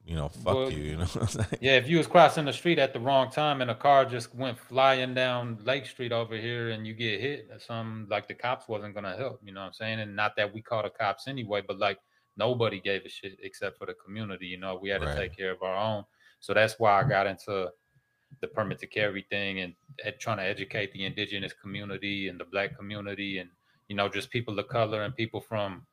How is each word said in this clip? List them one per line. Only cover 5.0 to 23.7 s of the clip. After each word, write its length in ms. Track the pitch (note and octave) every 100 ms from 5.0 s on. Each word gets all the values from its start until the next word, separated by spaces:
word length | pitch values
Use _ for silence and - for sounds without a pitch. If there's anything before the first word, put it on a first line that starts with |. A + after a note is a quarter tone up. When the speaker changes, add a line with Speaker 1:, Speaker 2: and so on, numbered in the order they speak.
| B2+
Speaker 2:
down 500 | B2+ B2+ B2 A#2 G#2+
Lake 220 | A2 C#3
Street 260 | - - A#2+
over 240 | A#2 A2+
here 340 | A2 A#2+ A#2+ A#2
and 160 | A2 A2
you 60 |
get 260 | A2 A2+ G2+
hit 280 | C3+ C3+ A2+
or 80 | A2
something, 480 | - A#2 A2+ A2 G#2
like, 180 | G#2 -
the 60 |
cops 340 | - B2 B2+ -
wasn't 280 | G#2 G#2
gonna 200 | G2+ G2
help, 240 | G2 C3 A2+
you 80 | G#2
know 80 | F#2+
what 60 | F#2+
I'm 60 |
saying? 260 | - A2 A2
And 160 | G#2+
not 200 | G2+ G#2+ -
that 140 | G#2
we 80 | A2
call 200 | - A2
the 60 | G2+
cops 380 | - G#2 - C3+
anyway, 340 | C3+ G2+ G2+
but, 160 | G2 F#2+
like, 220 | G2+ G2 _ _ _
nobody 440 | F#2+ A2+ B2 A2+ G2
gave 260 | G2 F#2+
a 40 | F#2
shit 280 | - G2 F#2+
except 360 | F#2+ - G2 -
for 80 |
the 80 | F#2
community, 540 | F2+ F#2+ G#2 G#2+ F2+ F2+
you 100 | F2+
know? 180 | F#2+
We 140 | F#2 G2
had 120 | G2
to 60 | D2+
Speaker 1:
Right. 80 |
Speaker 2:
take 200 | F2 F#2 -
care 140 | F#2+
of 100 | F2+
our 140 | F#2
own. 300 | F#2+ A2 G#2 - _ - _
So 140 | -
that's 240 | G2+ A2 -
why 200 | G#2+ G2
I 40 | -
got 200 | G2 G2
into 440 | F#2 - G2 F2+ - _ _ _ _ _ -
the 80 | -
permit 320 | A2 G2+ F#2
to 80 | -
carry 340 | G#2+ G#2 G2
thing 360 | - G2+ G2 F#2+
and 160 | F2+ - _ -
ed-, 160 | G#2+ -
trying 180 | A#2 G2+
to 60 |
educate 480 | F#2+ G2 F#2+ A2+ G2+
the 120 | F#2+
indigenous 480 | F#2+ F#2+ G2 G2+ F#2+
community 760 | - G2+ G2 G2+ F#2+ G2+ G2 F#2+
and 100 | F2
the 60 |
black 300 | E2+ G2 G2
community 600 | - G2+ G#2 G2+ G2 G2 F#2+
and, 120 | F2 _ _